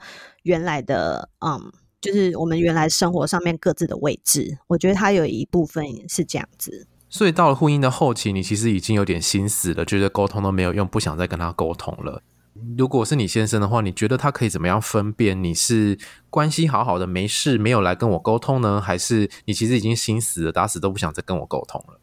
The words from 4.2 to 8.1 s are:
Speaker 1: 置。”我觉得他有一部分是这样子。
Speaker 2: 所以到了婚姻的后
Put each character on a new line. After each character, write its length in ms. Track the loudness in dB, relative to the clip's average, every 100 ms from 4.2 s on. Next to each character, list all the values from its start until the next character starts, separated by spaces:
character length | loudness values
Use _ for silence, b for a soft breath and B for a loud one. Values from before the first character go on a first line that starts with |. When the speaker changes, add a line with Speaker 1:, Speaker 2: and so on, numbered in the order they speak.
Speaker 1:
置。” 340 | -2 0 -2 -8 _
我 100 | 2
觉 140 | 2
得 60 | 2
他 160 | 2
有 120 | 2
一 220 | 2 -2 0
部 180 | 0
分 220 | 0 -4 -8 -10 -8
是 160 | -4 -4
这 140 | -4
样 80 | -8 _
子。 300 | -14 -12 -20 _ _
Speaker 2:
所 200 | 2 2
以 40 |
到 180 | 6 4
了 60 | 6
婚 160 | 4
姻 80 | 4
的 120 | 2
后 240 | 2 2